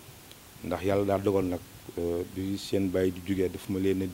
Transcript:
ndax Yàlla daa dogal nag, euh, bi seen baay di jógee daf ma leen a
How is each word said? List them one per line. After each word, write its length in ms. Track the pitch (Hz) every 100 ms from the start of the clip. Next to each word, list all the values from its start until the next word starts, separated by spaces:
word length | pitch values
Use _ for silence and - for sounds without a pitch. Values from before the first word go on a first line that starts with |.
| - - - - - - 82
ndax 180 | 87
Yàlla 220 | 95 101 101
daa 120 | 98
dogal 260 | 101 98 92
nag, 140 | 87 - - - -
euh, 260 | 85 85 92 95
bi 220 | 95 98
seen 320 | - 101 98
baay 220 | 92 95
di 100 | 90 90
jógee 220 | 95 90
daf 200 | 95 -
ma 100 | 95
leen 220 | 95 95
a 40 | 92